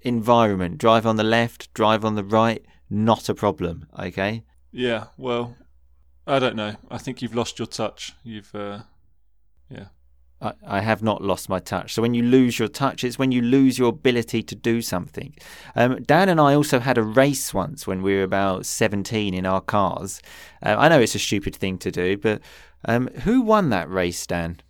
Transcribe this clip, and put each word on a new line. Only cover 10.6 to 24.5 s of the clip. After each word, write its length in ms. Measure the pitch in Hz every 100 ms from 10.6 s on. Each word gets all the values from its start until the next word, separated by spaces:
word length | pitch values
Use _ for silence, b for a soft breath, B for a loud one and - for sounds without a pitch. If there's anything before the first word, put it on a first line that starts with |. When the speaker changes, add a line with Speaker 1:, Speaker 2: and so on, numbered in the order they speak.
| 208
Speaker 1:
I 120 | 101
have 200 | 110 -
not 220 | 110 101
lost 240 | 98 90 -
my 120 | 92
touch. 340 | - 92 -
So 80 | -
when 120 | 117
you 100 | 120
lose 360 | 120 131 123 117
your 80 | 110
touch, 380 | - 135 - 123
it's 120 | 120
when 140 | 131
you 100 | 123
lose 380 | 120 135 135 120
your 80 | 123
ability 540 | - 131 120 113 113
to 120 | - 104
do 260 | 117 117
something. 520 | 113 90 78 - - - B B B -
Um, 260 | 123 131
Dan 240 | 120 156 190
and 140 | 165
I 140 | 143 147
also 240 | 147 127
had 160 | 127 120
a 60 |
race 500 | 110 113 139 131 -
once 340 | 98 87 80 -
when 140 | 95
we 140 | 98 98
were 80 |
about 420 | 95 98 98 95 -
seventeen 680 | - 110 101 95 110 104
in 120 | 92 92
our 160 | 95
cars. 600 | - 104 95 - 95 - B B B B
Uh, 140 | 104 107
I 120 | 147
know 100 | 156
it's 160 | 110 101
a 40 |
stupid 360 | - 101 95 -
thing 220 | 98 92
to 140 | -
do, 260 | 87 90 101
but, 240 | 113 107 B B B B -
um, 240 | 120 123 - 143
who 160 | 254
won 280 | 220 214 170
that 180 | 98 78
race, 340 | 92 90 87 -
Dan? 340 | 87 85